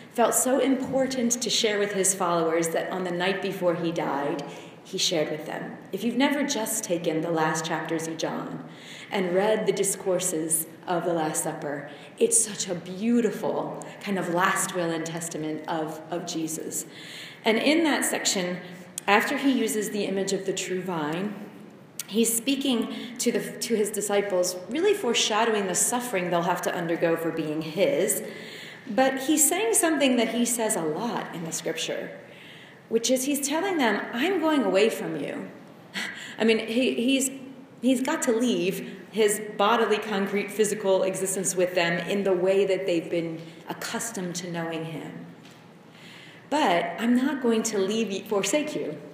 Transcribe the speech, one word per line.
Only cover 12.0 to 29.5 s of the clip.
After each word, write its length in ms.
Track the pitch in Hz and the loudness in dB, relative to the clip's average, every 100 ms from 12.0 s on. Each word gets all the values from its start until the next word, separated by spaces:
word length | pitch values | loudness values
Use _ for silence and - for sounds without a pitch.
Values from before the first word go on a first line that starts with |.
| - - | -10 0
it's 260 | 226 - | 4 4
such 240 | 214 180 185 | 2 -4 -6
a 60 | |
beautiful 1120 | 175 185 185 226 240 208 - 139 147 151 - - - | -6 -8 -4 2 4 2 0 -2 -2 -4 -8 -12 -10
kind 160 | 202 190 | -4 -2
of 160 | 170 | 0
last 400 | 170 196 - - | 2 4 2 -2
will 160 | 185 165 | -2 -2
and 160 | 160 160 | -2 -4
testament 580 | 165 - 156 156 151 - | -6 -6 -4 -4 -4 -2
of, 320 | 165 156 - - | -2 -2 -6 -6
of 160 | 175 - | -6 -4
Jesus. 600 | 165 160 - - - - - - - - - - | -4 -4 -4 -6 -8 -8 -14 -14 -14 -14 -2 2
And 140 | 220 | 4
in 240 | 269 320 | 4 4
that 200 | 320 240 | 4 2
section, 540 | - - - 196 180 180 - - - - - | 0 0 0 0 -2 -4 -10 -16 -14 -4 4
after 320 | 208 - 277 | 6 4 2
he 140 | 277 | 2
uses 400 | 233 220 214 190 | 4 2 0 -2
the 140 | 208 190 | -2 0
image 280 | 196 190 | 0 0
of 140 | 190 190 | -2 -2
the 60 | |
true 280 | 185 - 185 | -4 -2 -4
vine, 540 | 180 165 147 170 208 202 - - - - - - - | -2 -2 -2 -2 -4 -6 -12 -16 -18 -20 -14 -12 -2
he's 300 | 214 226 - | 2 2 2
speaking 580 | 269 269 277 226 - - - - | 0 0 2 0 0 -6 -8 -2
to 140 | 233 | 0
the, 80 | 202 - - | 0 -2 -6
to 160 | - 214 | 0 0
his 140 | 208 | 0
disciples, 680 | 202 202 202 202 180 175 - - | -2 0 2 2 2 2 -2 -4
really 240 | 294 415 | 2 2
foreshadowing 760 | - 240 - - 214 233 208 190 | 4 2 2 2 4 4 2 2
the 60 | |
suffering 560 | 175 - 240 247 190 180 | 0 2 0 0 -2 2
they'll 120 | 170 | 2
have 200 | 175 175 | 2 0
to 140 | - 180 | 0 0
undergo 400 | 170 165 170 165 | 0 2 2 2
for 160 | 165 | 0
being 300 | 156 151 156 | -2 -2 -2
his. 600 | 156 - 151 143 214 - - - - - - - - | -4 2 2 4 2 0 -4 -10 -12 -14 -14 -14 -2
But 340 | 214 262 262 | 2 4 2
he's 260 | - 302 | 2 4
saying 260 | - | 4